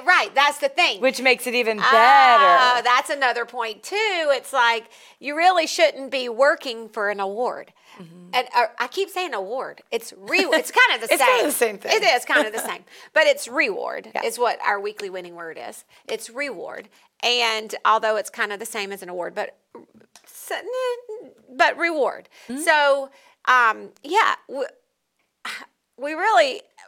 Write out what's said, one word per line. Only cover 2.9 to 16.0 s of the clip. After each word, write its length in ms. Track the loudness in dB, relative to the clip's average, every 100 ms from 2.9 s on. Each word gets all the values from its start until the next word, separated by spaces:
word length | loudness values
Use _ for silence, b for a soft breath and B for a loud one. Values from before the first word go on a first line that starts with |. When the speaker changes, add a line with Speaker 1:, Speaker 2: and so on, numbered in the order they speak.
| 0 0
Speaker 1:
another 340 | 0 0 0
point, 400 | -6 -6 -8 -8
too. 120 | -6 -4 -2 0 0
It's 220 | -2 -2
like, 320 | 2 2 2 -4 b b b
you 160 | -8 2
really 320 | 2 4 0
shouldn't 440 | 2 2 0 -6
be 180 | -6 -4
working 580 | 2 2 2 -4 -10 -10
for 220 | -6 -4
an 100 | -4
award. 540 | -6 -4 -6 -6 -14 _ b b
Speaker 2:
Mm-hmm. 300 | -20 -20 -4 -2
Speaker 1:
And, 120 | 0 0
uh, 120 | 0 -2
I 80 | -6
keep 220 | -4 -6
saying 240 | -6 -6
award. 480 | -6 -6 -8 -8 -14 -8
It's 220 | -8 -8 -16
re-, 220 | -2 0
it's 320 | 2 0 2
kind 220 | 4 4 2
of 60 | 0
the 40 |
Speaker 2:
<laughs> 0 |
It's 80 | 2
Speaker 1:
same. 140 | 4 4
Speaker 2:
kinda 100 | 2
the 40 |
same 260 | 0 -2 -2
thing. 140 | -2
Speaker 1:
It 100 | 0
is 200 | 2 2
kind 240 | 2 0 0
of 60 |
the 60 | -4
Speaker 2:
<laughs> 60 | -8
Speaker 1:
same. 200 | -10 _ B B
But 120 | 2 2
it's 220 | 2 -2
reward 600 | -2 -2 -4 -6 -10 -8 -6
Speaker 2:
Yeah. 80 |
Speaker 1:
is 160 | -4 -2
what 200 | -2 0 -2
our 140 | -2
weekly 300 | -4 -10 -10
winning 260 | -12 -12 -14
word 220 | -14 -14
is. 220 | -14 -16 -20 b